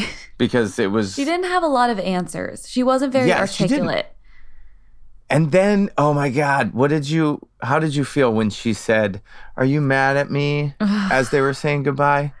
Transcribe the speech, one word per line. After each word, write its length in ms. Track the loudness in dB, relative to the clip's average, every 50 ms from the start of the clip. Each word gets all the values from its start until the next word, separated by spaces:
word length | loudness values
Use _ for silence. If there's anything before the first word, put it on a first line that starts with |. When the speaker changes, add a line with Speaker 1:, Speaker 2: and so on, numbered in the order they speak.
| -6
Speaker 1:
<laughs> 320 | -6 -8 -14 -18 -20 -4 -2
Speaker 2:
because 400 | -2 0 2 0 0 0 0 -2
it 120 | -2 0
was 220 | 2 0 -2 -2 -4
Speaker 1:
She 120 | -4 -2
didn't 200 | -2 -2 -2 -2
have 160 | -2 -2 0
a 60 | 0
lot 240 | 0 0 2 2 0
of 80 | 0 -2
answers. 680 | -2 -2 -2 -2 -4 -4 -8 -8 -8 -8 -10 -12 -14
She 140 | -6 -2 0
wasn't 320 | 0 2 2 2 0 0 0
very 140 | 2 2
Speaker 2:
Yeah, 180 | 2 2 2 0
she 220 | -2 -2 -2 0
didn't. 200 | 0 2 0 0
Speaker 1:
articulate. 180 | -2 -2 -4 -6 -8 -14 -20 -20 -20 -20 -18 -16 -16 -16 -16 -16 -18 -20 -20 -20 -20 -20 -20 -20 -20 -20 -20 -6 _
Speaker 2:
And 220 | 2 2 2 4
then, 380 | 4 4 4 4 4 4 2 0 2
oh 160 | 2 2 4 4
my 160 | 2 0 0
God, 440 | 0 0 2 2 2 2 0 0 2
what 160 | 2 2 2
did 180 | 2 0 0
you, 320 | 0 0 0 2 0 -2 -4 -8 _ _ _
how 180 | -2 0 0 2
did 160 | 2 0 0
you 80 | -2 -2
feel 300 | -2 2 2 2 4 4
when 160 | 2 0 0
she 240 | -2 -2 -4 -4 -4
said, 480 | -2 0 0 2 2 2 0 -2 -6 -14 -18 -20 -18 -18 -14 -4
"Are 80 | -2 0
you 140 | 0 2 0
mad 380 | 2 2 2 2 2 2 2
at 120 | 0 0 -2
me?" 420 | -2 -2 -2 0 -2 -2 -4 -4 -4
Speaker 1:
<sighs> 40 | -2
Speaker 2:
as 480 | -2 0 0 0 0 0 2 0 2 2
they 100 | 2 2
were 140 | 2 2 0
saying 300 | -2 -2 -2 -2 0 0
goodbye? 500 | -2 0 2 2 2 2 2 0 -4 -8 -12